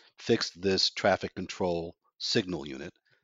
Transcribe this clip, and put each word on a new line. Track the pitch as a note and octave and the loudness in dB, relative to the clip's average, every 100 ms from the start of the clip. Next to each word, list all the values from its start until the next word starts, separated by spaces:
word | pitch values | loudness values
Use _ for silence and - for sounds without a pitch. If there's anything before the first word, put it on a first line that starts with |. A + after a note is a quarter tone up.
| - _ | -16 _
"Fix | - A2+ - | 2 2 2
this | E2 F#2+ F#2+ - | -2 2 4 2
traffic | - G#2 F#2 F#2 | 2 2 2 0
control | - F2+ - F#2 E2+ E2+ - _ _ | -8 -10 -4 -2 -2 -4 -12 _ _
signal | - B2 F#2 E2+ D2 | 0 0 0 -6 -6
unit," | C2 E2 _ _ _ | -10 -12 _ _ _